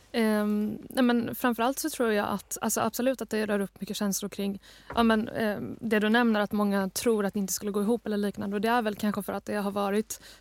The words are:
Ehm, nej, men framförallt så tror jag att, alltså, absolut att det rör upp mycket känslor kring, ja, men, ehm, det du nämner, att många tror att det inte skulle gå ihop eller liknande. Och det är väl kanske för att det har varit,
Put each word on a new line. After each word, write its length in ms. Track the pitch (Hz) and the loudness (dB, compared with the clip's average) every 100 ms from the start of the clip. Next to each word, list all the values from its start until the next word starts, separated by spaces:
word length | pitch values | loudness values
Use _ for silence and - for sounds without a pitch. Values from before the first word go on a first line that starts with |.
| - | -6
Ehm, 640 | 233 220 214 208 208 208 - - | 0 2 2 2 0 -2 -6 -6
nej, 160 | - | 2
men 300 | 240 240 233 | 2 2 0
framförallt 440 | 240 247 226 233 269 | -2 0 2 0 0
så 120 | 320 | -4
tror 220 | - 226 | 0 2
jag 160 | 208 208 | 2 0
att, 300 | 196 - - | -4 -6 -4
alltså, 200 | 220 226 | -2 0
absolut 420 | 226 - 254 254 | 0 0 -2 -2
att 80 | 226 | -2
det 160 | 214 214 | -2 0
rör 140 | 208 | 0
upp 200 | 196 - | -2 -6
mycket 160 | 202 202 | -8 -2
känslor 320 | 208 - - | -2 -2 -4
kring, 320 | - 196 196 - - - | -4 -4 -6 -12 -20 -4
ja, 80 | 233 | 2
men, 260 | 226 220 226 | 4 4 0
ehm, 480 | - 214 202 - - | -2 -2 -2 -6 -6
det 180 | 220 214 | 0 2
du 100 | 214 | 4
nämner, 320 | 233 233 208 | 4 4 4
att 120 | 208 | 2
många 360 | 208 202 196 190 | 0 2 2 0
tror 360 | - 240 220 196 | 0 2 2 2
att 80 | |
det 40 | 208 | 0
inte 120 | 190 | -2
skulle 180 | - 208 | -4 -2
gå 100 | 208 | 0
ihop 240 | 202 240 220 | 2 0 0
eller 100 | 208 | -2
liknande. 400 | 202 202 202 208 | -2 -2 -4 -2
Och 40 | |
det 80 | 226 | 2
är 140 | 240 | 2
väl 120 | 214 - | 0 -2
kanske 260 | 214 202 | -2 -2
för 100 | 196 | -4
att 120 | 196 | -6
det 100 | - | -4
har 160 | 208 202 | -2 -2
varit, 500 | 202 202 208 - - - - | -2 0 0 -2 -8 -14 -20